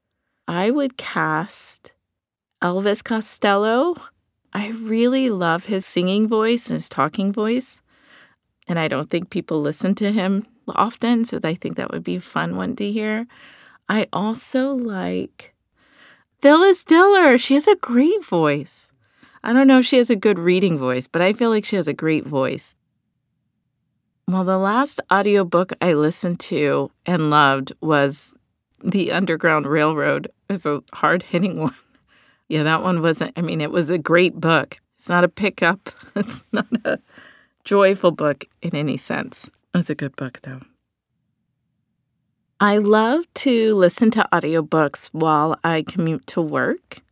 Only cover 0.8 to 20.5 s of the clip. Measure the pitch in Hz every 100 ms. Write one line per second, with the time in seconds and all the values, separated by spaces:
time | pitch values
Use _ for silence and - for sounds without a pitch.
0.8 | 269 - - 175 156 156 202 - - -
1.8 | - _ _ _ _ _ _ _ 175 185
2.8 | 202 214 - 220 214 - 208 196 214 240
3.8 | 339 330 - _ _ _ _ 202 208 226
4.8 | 220 226 240 269 262 190 170 170 - 190
5.8 | - 180 185 208 220 220 220 240 - 160
6.8 | - - 147 - 196 214 220 247 262 -
7.8 | _ _ _ - _ _ _ _ - 170
8.8 | 156 131 156 170 180 180 - 156 147 156
9.8 | 190 196 202 214 185 196 - _ - -
10.8 | 214 - - 233 233 - 160 175 175 -
11.8 | - 170 175 180 - - 170 185 180 -
12.8 | 202 220 214 214 240 _ - - - _
13.8 | - 214 - 175 214 226 - 262 269 262
14.8 | 233 190 180 185 - - - _ _ _
15.8 | _ _ - _ _ _ 277 311 392 359
16.8 | - 330 392 392 311 247 - 277 415 403
17.8 | - 240 302 415 - 175 151 143 143 -
18.8 | - _ _ _ _ _ - 254 269 262
19.8 | 247 254 240 202 214 180 175